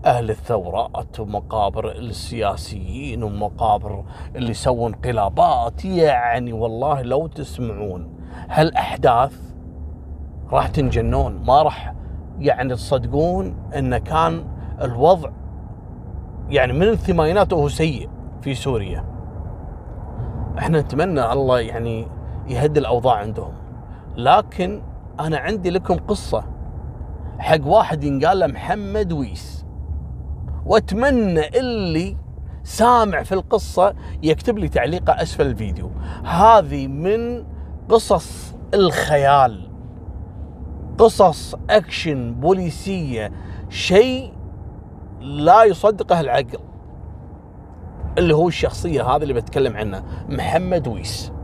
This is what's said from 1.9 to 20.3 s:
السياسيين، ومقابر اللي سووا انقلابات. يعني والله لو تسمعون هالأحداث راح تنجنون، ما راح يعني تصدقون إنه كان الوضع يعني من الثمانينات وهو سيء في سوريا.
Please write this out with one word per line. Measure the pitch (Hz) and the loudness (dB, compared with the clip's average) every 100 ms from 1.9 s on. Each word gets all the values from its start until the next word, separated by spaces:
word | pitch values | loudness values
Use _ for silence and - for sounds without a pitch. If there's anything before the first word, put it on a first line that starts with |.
السياسيين، | 101 117 101 - 117 101 85 - 101 92 113 139 113 | -8 -10 -10 -8 -2 -2 -2 -8 -8 -8 -8 -6 -4
ومقابر | 107 101 104 - 113 104 104 101 - - - 135 | -4 -4 -6 0 2 2 0 -8 -10 -12 -12 -6
اللي | 117 | -4
سووا | 107 135 120 117 | 0 0 2 -2
انقلابات. | 104 127 113 98 87 175 131 117 - | -2 -2 0 0 4 4 4 0 -4
يعني | 190 180 156 127 120 120 120 | -2 4 4 4 2 0 -2
والله | 113 117 113 139 139 | -2 -2 0 0 0
لو | 120 131 160 | 0 0 -2
تسمعون | - 135 - 120 101 104 90 82 - - - - | -8 -10 -6 -6 -4 -6 -8 -10 -14 -16 -14 -2
هالأحداث | - 160 - - 123 135 120 135 - - - - - - - - - - - - | 2 4 2 -2 2 4 4 2 -2 -16 -14 -16 -12 -12 -14 -14 -14 -12 -14 0
راح | 135 135 | 0 2
تنجنون، | 156 127 117 117 127 135 - - | 0 2 2 2 2 0 -2 4
ما | 139 | 6
راح | 151 - - - - - - - | 4 0 -10 -10 -10 -12 -12 -2
يعني | 139 131 120 | 0 2 0
تصدقون | 123 - 135 117 143 165 185 180 - - 147 | -4 0 0 2 0 2 0 -4 -8 -8 -4
إنه | 131 123 | 0 0
كان | - 160 165 165 - - - - | 0 2 2 0 -6 -10 -10 -6
الوضع | 135 117 151 185 180 - - - - - - - - - - - - | -6 4 6 6 2 -10 -12 -12 -14 -14 -16 -14 -12 -12 -12 -12 0
يعني | 139 127 | 2 4
من | 135 202 | 4 4
الثمانينات | 214 - 170 156 202 185 | 4 2 2 4 4 4
وهو | 170 143 | 2 0
سيء | - 160 120 87 - - - | 2 0 0 -8 -12 -14 -8
في | 143 | -6
سوريا. | 127 139 117 95 85 - - - - - - - - - - - - - | -4 -2 -2 -2 -6 -6 -8 -10 -10 -10 -10 -12 -12 -12 -12 -12 -8 -6